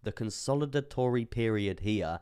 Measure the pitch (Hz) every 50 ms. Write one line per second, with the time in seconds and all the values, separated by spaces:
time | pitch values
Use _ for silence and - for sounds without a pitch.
0 | - 107 98 - 120 107 104 - - - 135 143 147 147 139 147 139 139 - -
1 | 127 123 123 123 117 113 - 117 117 113 110 107 101 98 95 - 95 104 107 104
2 | 87 78 82 87